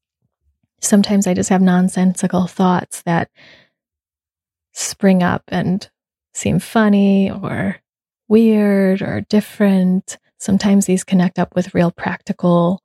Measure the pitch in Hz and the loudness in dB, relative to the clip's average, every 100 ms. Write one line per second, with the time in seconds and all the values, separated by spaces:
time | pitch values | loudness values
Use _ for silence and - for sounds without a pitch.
0 | _ _ _ _ _ _ _ _ - 202 | _ _ _ _ _ _ _ _ 0 2
1 | 202 202 196 190 - 190 185 180 185 185 | 2 0 0 -2 0 2 2 2 0 0
2 | 185 - 180 180 175 - 185 180 - - | -2 0 -2 -2 -4 -2 0 0 -4 -10
3 | 180 - - _ - - _ _ _ _ | -4 -4 -4 _ -20 -20 _ _ _ _
4 | _ _ _ _ _ _ _ - - - | _ _ _ _ _ _ _ -12 -12 -2
5 | 196 185 175 - - 180 - 190 - _ | 2 2 0 -4 -6 -4 -2 -4 -8 _
6 | _ _ _ - - 165 - 226 214 202 | _ _ _ -8 -4 -4 -2 0 2 2
7 | 196 196 196 196 - - 196 - _ _ | 2 2 0 -4 -8 -6 -6 -8 _ _
8 | _ _ - 220 226 214 208 196 190 190 | _ _ 0 2 4 2 2 2 0 -2
9 | - 208 208 214 - - 202 190 185 185 | -4 -8 -2 -2 -2 0 2 2 2 0
10 | - - _ - - 196 208 202 190 185 | -4 -16 _ -10 -2 0 2 2 2 -2
11 | - 185 180 - - 180 - 175 175 - | 0 0 0 -2 -4 -4 -2 0 -2 -2
12 | 180 185 - - 175 175 170 190 | -8 -8 -10 -4 0 2 0 -2